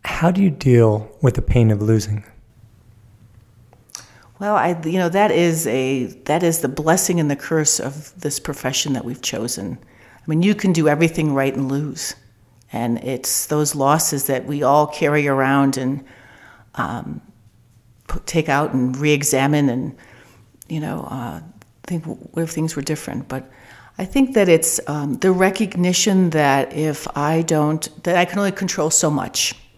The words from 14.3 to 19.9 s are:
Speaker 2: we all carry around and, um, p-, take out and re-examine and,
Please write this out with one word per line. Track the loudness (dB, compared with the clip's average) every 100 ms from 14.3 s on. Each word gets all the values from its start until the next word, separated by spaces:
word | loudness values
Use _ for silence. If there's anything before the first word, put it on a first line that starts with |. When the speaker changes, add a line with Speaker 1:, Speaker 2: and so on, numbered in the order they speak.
| -4 -4
Speaker 2:
we | -2
all | 4 4 2
carry | 0 0 2 2
around | 2 2 2 2 0
and, | -4 -4 -10 -20 -20 -20 -20 -20 _
um, | -8 -6 -6 -8 -12 -16 _ _ _ _ _ _ _ -6
p-, | -6 -2
take | -2 0
out | 0 0
and | 0 -2 0
re-examine | 2 2 2 2 2 4 2
and, | 0 -6